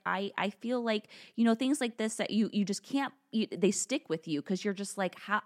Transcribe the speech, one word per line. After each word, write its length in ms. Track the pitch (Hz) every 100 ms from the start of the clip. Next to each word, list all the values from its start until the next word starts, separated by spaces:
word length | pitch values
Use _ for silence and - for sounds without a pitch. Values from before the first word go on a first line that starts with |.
| 180
I, 260 | 185 196 -
I 120 | 196
feel 320 | - 233 247
like, 240 | 233 214 - - - -
you 100 | 233
know, 100 | 226
things 240 | 262 294
like 180 | 247 220
this 180 | 220 -
that 160 | -
you, 180 | 208 208
you 140 | 208 196
just 180 | 196
can't, 300 | - 277 269 - _
you, 160 | 220 214
they 200 | - 185
stick 380 | - - 285 -
with 180 | 160 170
you 140 | 147
'cause 240 | - 185 208
you're 80 |
just 240 | 196 202 -
like, 200 | 185 -
"How, 220 | - 208